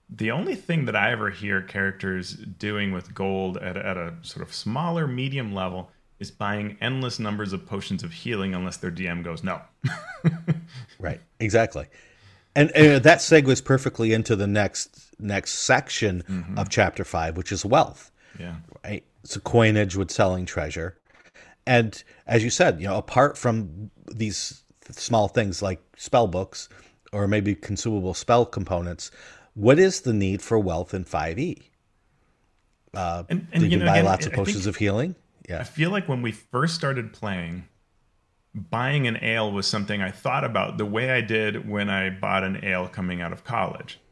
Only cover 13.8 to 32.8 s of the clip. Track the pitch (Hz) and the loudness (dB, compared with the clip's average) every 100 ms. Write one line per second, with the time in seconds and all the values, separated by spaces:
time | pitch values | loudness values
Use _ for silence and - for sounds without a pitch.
13.8 | 127 - 113 110 110 101 101 104 98 - | 2 0 2 2 2 2 2 2 0 -2
14.8 | - - - - 101 98 - - - 131 | -10 -14 -20 -10 -4 -4 -4 -2 2 2
15.8 | - - 107 90 85 92 87 101 98 - | 2 -2 0 -2 -4 -8 -6 -4 0 2
16.8 | 92 - 95 85 80 82 - 98 101 143 | 2 0 -4 -4 -2 -4 -6 -4 2 2
17.8 | - - - _ _ - 87 82 - - | 2 -4 -20 _ _ -16 -14 -14 -16 -16
18.8 | - 107 - _ - 104 - 117 110 107 | -12 -12 -12 _ -12 -10 2 6 6 6
19.8 | 101 98 92 - 98 92 90 90 73 82 | 2 0 -2 2 2 0 -4 -4 -4 -6
20.8 | 87 - _ _ _ - - _ - 123 | -10 -12 _ _ _ -20 -20 _ 2 4
21.8 | 113 - - - - 117 117 - 175 82 | 4 -2 -18 -14 0 2 4 4 4 2
22.8 | 95 95 - 127 143 - 123 113 92 85 | -2 -4 0 4 4 4 0 0 -2 -10
23.8 | 107 - - 113 110 - - - _ _ | -14 -16 -12 -6 -4 -4 -8 -12 _ _
24.8 | - - - 113 104 123 104 87 98 90 | -20 -12 0 2 2 2 0 -2 -4 -4
25.8 | _ - - 127 107 90 95 - - - | _ -20 2 4 4 0 -6 -10 -18 -20
26.8 | - _ _ 104 101 104 101 98 - 98 | -20 _ _ -2 2 2 2 -2 -4 -4
27.8 | 117 104 92 85 - 120 117 113 95 87 | -2 -2 -2 -2 2 4 2 -2 -4 -2
28.8 | 87 85 - - - - _ 107 110 151 | -4 -8 -14 -18 -20 -20 _ 2 6 8
29.8 | 190 180 127 107 95 98 - 113 92 85 | 6 2 0 0 0 -2 0 0 2 -2
30.8 | 90 95 87 82 80 90 170 - _ _ | -4 -8 -4 -4 -4 -4 -6 -8 _ _
31.8 | _ _ _ _ _ _ _ _ _ _ | _ _ _ _ _ _ _ _ _ _